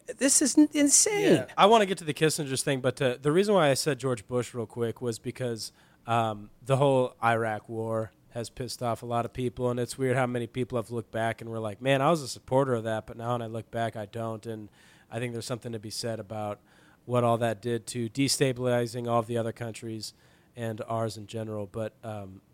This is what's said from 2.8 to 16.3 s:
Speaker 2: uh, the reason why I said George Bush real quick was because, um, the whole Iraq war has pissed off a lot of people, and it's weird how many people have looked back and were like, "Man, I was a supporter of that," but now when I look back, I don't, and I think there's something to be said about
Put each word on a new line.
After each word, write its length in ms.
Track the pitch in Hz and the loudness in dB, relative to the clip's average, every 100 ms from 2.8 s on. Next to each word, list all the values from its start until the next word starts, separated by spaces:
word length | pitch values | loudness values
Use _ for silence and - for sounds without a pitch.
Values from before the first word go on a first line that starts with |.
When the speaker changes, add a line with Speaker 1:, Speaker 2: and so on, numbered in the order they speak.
| 127 - | 0 0
Speaker 2:
uh, 160 | 135 123 | -2 0
the 100 | 143 | 2
reason 220 | 160 208 | 2 4
why 160 | 196 151 | 4 6
I 60 | 127 | 4
said 240 | 160 127 | 0 -2
George 280 | 131 120 - | -2 -4 -2
Bush 280 | 123 117 123 | -4 -2 -6
real 100 | 110 | -8
quick 360 | - 117 110 | -4 -4 -2
was 160 | 123 110 | -6 -6
because, 520 | 127 - 127 113 - - _ _ - | -8 -6 -6 -6 -10 -14 _ _ -2
um, 420 | 117 113 104 104 - 117 | 0 0 -4 -10 -18 0
the 120 | 131 | 2
whole 380 | 143 131 127 - | 4 4 2 0
Iraq 460 | 117 117 113 107 - | 2 2 0 -4 -6
war 420 | 113 113 113 110 - _ | -6 -2 -2 -4 -10 _
has 200 | 120 113 | -10 -10
pissed 320 | - 123 - | -8 -10 -6
off 220 | 120 113 | -4 -4
a 20 | 120 | -2
lot 180 | 117 | -4
of 100 | 117 | -4
people, 360 | - 123 - 123 | -4 -6 -2 -2
and 100 | 123 | -2
it's 200 | 120 - | -4 -2
weird 160 | 131 127 | 0 2
how 80 | 123 | 0
many 220 | 123 117 | -2 -4
people 300 | 131 123 120 | -4 -4 -4
have 100 | 107 | -4
looked 220 | 117 107 | -8 -6
back 300 | 113 113 110 | -4 -2 -4
and 80 | 117 | -8
were 80 | 113 | -8
like, 200 | 110 101 | -6 -4
"Man, 220 | 131 135 | 2 4
I 80 | 139 | 4
was 140 | 170 | 2
a 40 | 127 | -2
supporter 460 | 104 - 131 135 | -12 0 2 4
of 120 | 117 113 | 0 0
that," 200 | 110 - | -4 -6
but 120 | 117 | -8
now 160 | 117 | -4
when 100 | 120 | -4
I 40 | 113 | -4
look 220 | 113 - | -8 -8
back, 260 | 117 113 110 | -4 -4 -4
I 120 | 101 | -10
don't, 360 | 117 113 110 117 | -8 -8 -6 -8
and 200 | 110 104 - - _ _ | -10 -12 -20 -20 _ _
I 80 | 117 | -6
think 140 | 123 | -6
there's 120 | 117 - | -6 -6
something 260 | 120 123 | -8 -6
to 60 | 113 | -10
be 120 | 104 | -8
said 280 | - 120 110 | -8 -6 -6
about 400 | 98 | -8